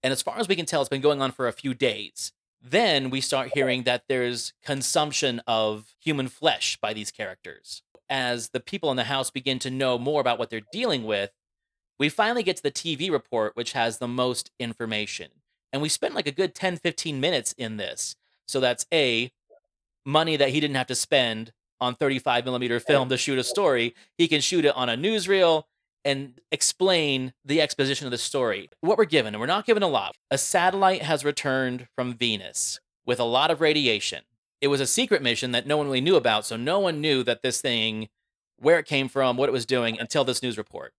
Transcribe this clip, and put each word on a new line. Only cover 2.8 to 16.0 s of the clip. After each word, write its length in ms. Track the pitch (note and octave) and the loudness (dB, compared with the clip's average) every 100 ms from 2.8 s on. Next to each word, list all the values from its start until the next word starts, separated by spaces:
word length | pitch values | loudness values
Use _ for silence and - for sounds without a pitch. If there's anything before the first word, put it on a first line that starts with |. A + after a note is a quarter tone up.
| A3+ D3 C3 | 4 2 0
we 100 | C3 | -2
start 300 | B2+ C3+ B2+ | -2 -2 -2
hearing 280 | C#3+ C3 B2+ | 0 0 2
that 200 | B2 B2 - | 0 -2 0
there's 440 | C3 B2 A#2+ - _ | 0 0 -4 -8 _
consumption 800 | - C#3 B2+ E3+ D3+ C3 C#3 A#2 - | -6 -4 0 0 0 0 -2 -2 0
of 480 | A2+ G#2+ G#2+ G#2+ _ | 0 0 -2 -12 _
human 280 | D#3+ C#3+ C3 | -4 -2 -4
flesh 480 | - D#3 G2+ - - | -2 0 0 -4 -4
by 120 | G#2+ | -4
these 180 | G#2+ G2+ | -4 -8
characters. 720 | - A2 - - - - - _ _ _ | -8 -10 -10 -18 -18 -18 -18 _ _ _
As 420 | C3+ B2+ A#2+ A2 | -4 -2 -4 -4
the 100 | B2 | -6
people 320 | - G3 D#3 | -6 -4 -2
in 40 | B2+ | 0
the 80 | |
house 260 | A#2 C#3 C3 | 0 -2 -2
begin 280 | C#3 C3 C3 | -4 -2 -2
to 100 | C3+ | -4
know 280 | C3 C3 B2 | -2 0 0
more 220 | B2+ D3+ | 0 2
about 180 | B2+ A#2 | 2 0
what 100 | A2+ | -2
they're 140 | A2+ - | -6 -8
dealing 320 | G#3+ B3 C#3+ | -6 -2 -2
with, 300 | A2 G#2 G2+ _ _ _ _ _ _ _ | 0 -2 -2 _ _ _ _ _ _ _
we 100 | D3 | -2
finally 360 | - A3 B3 | 2 0 2
get 140 | F#3 F3+ | -2 -2
to 40 | |
the 80 | C#3+ | -4
T 240 | - E3 | -4 -6
V 160 | C#3 F#3 | -4 0
report, 460 | D3 _ A#2 G#2+ - | -2 _ -2 -2 -4
which 160 | A#2 | -6
has 260 | C3+ A#2 A2 | 0 -2 -2
the 80 | A#2+ | -6
most 460 | B2 B2+ A#2+ - _ | 0 0 -2 -8 _
information. 680 | A#2+ A2 A2+ G#2+ G#2 - D2+ _ _ _ _ | -10 -6 -4 -4 -4 -8 -12 _ _ _ _
And 100 | C3+ | -4
we 60 | D3+ | -2
spend, 260 | - | -2